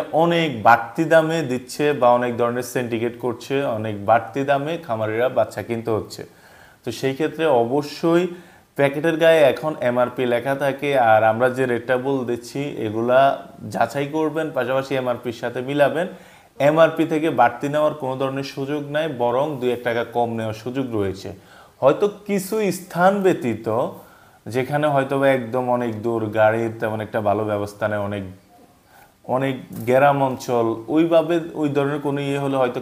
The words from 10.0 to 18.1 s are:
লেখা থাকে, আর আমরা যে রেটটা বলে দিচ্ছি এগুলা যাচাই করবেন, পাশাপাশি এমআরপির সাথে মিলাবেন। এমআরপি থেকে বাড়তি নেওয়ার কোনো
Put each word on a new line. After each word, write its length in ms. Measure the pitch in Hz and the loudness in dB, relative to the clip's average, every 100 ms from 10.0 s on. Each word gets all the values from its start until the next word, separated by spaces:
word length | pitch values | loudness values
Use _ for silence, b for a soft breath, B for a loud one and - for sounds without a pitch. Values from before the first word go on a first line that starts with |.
| 120 - 123 | 0 0 0
লেখা 280 | 120 135 139 | 0 0 -2
থাকে, 340 | 139 135 143 135 | -2 -2 0 2
আর 200 | 117 110 | 6 6
আমরা 240 | 110 113 127 | 6 4 2
যে 140 | 123 131 | 2 0
রেটটা 300 | 117 123 127 | 0 0 0
বলে 260 | 131 139 120 | 0 -2 -2
দিচ্ছি 320 | 120 - 139 143 - | -6 -6 -8 -6 -6
এগুলা 400 | 110 107 120 131 139 - - - 110 | -4 -2 4 6 4 2 -8 -16 -6
যাচাই 380 | 104 120 139 143 | -2 -2 -2 -4
করবেন, 380 | 156 156 156 156 | -2 -2 -2 -4
পাশাপাশি 400 | 127 120 131 131 135 | -2 -2 -2 -2 -2
এমআরপির 420 | 123 120 123 110 | -2 -4 -6 -6
সাথে 200 | 120 127 | -6 -6
মিলাবেন। 460 | 127 143 139 139 185 - B B B - | -2 2 2 2 -4 -8 B B B 0
এমআরপি 440 | 139 160 160 160 160 | 2 6 4 4 0
থেকে 240 | 156 160 | 0 0
বাড়তি 360 | 120 120 - 143 | 2 2 2 -4
নেওয়ার 260 | 151 151 123 | 0 0 -2
কোনো 160 | 131 | -6